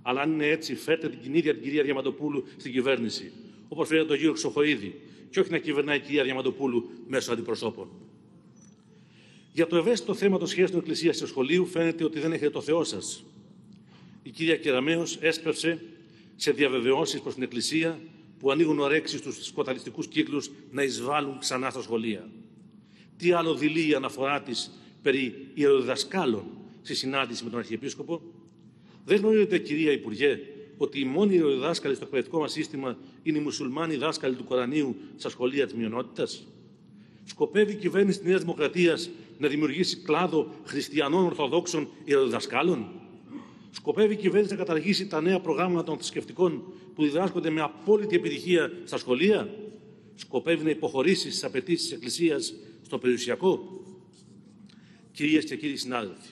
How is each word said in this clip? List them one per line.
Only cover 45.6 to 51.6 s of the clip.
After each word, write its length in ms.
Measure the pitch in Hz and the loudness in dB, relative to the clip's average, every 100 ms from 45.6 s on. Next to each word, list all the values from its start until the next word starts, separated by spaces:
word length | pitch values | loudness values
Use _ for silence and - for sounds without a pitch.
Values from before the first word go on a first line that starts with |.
| 185 175 | 2 0
των 120 | 160 151 | 0 -6
θρησκευτικών 680 | - - 113 - 180 123 - - - - | -6 -8 -8 0 2 0 -10 -16 -16 0
που 80 | |
διδάσκονται 460 | 151 151 190 175 160 | 2 2 0 0 -2
με 120 | 156 | 0
απόλυτη 540 | 147 - - 214 208 170 | -2 -4 2 4 4 0
επιτυχία 560 | 107 147 170 170 143 - | 0 -4 2 2 2 -4
στα 140 | - 135 | -8 -8
σχολεία; 520 | - 127 190 202 104 - - - - - - - | 0 2 4 4 0 -8 -14 -16 -20 -20 -20 -18
Σκοπεύει 480 | - 123 160 165 | -4 -4 0 0
να 60 | 156 | 2
υποχωρήσει 600 | 147 151 135 147 190 - | 0 -2 2 2 2 0
στις 140 | - | -6
απαιτήσεις 400 | - 135 | -4 -4